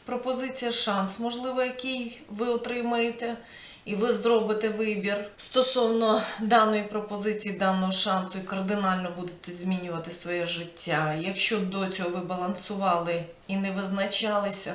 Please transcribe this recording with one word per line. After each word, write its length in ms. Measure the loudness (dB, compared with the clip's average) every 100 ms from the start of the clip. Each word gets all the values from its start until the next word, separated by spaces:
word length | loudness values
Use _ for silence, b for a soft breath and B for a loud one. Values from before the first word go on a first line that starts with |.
пропозиція, 680 | -4 -6 -2 0 0 0 2
шанс, 460 | 2 2 2 2 0
можливо, 440 | 0 -4 -4 -2
який 580 | -2 -2 -4 -4 -6 -10 -12
ви 180 | -4 -2
отримаєте, 880 | 0 -2 -2 0 0 0 -2 -6 -8 B B B B
і 100 | -6
ви 180 | 0 2
зробите 560 | 4 4 4 2 0 0
вибір 600 | -2 -2 -2 -2 -4 -6 -4
стосовно 840 | 0 4 4 6 4 4 4 4 B B
даної 420 | 4 6 6 2
пропозиції, 720 | -2 -6 -6 -4 -2 0 -2
даного 380 | 0 2 2 2
шансу, 460 | 4 4 2 0 -4
і 80 | -4
кардинально 640 | -4 -2 0 0 0 -2 -8
будете 360 | -10 -10 -6
змінювати 580 | -4 -2 -2 -2 -6 0
своє 360 | 0 0 -2 -2
життя. 680 | -4 -4 -2 2 2 0 -2
Якщо 380 | -4 0 0 0
до 280 | -2 -2 -2
цього 240 | -2 -4
ви 100 | -4
балансували 1040 | -4 -4 -2 0 -2 0 2 2 0 -4 -6 -12 -6
і 80 | -2
не 140 | -2
визначалися, 1040 | -2 -2 -2 0 0 2 0 2 0 0